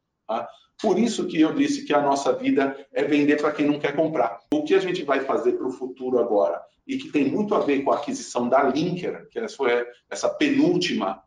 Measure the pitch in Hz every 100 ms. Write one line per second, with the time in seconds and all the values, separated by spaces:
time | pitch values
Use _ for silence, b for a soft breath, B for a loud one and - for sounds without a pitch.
0 | _ _ - 110 - B B _ 220 190
1 | 233 - 175 165 156 139 143 139 - 147
2 | 143 139 135 123 135 135 135 - - 127
3 | 147 147 143 147 151 147 147 147 143 143
4 | 160 127 - - _ 151 147 190 180 156
5 | 139 131 135 - 123 120 131 - 127 -
6 | 127 123 98 104 98 - b b - 135
7 | - 151 135 185 208 170 - 139 131 -
8 | - - - 123 120 135 131 139 165 165
9 | - - - 117 110 - 127 120 120 B
10 | _ - - - 143 135 165 175 - 110
11 | 95 -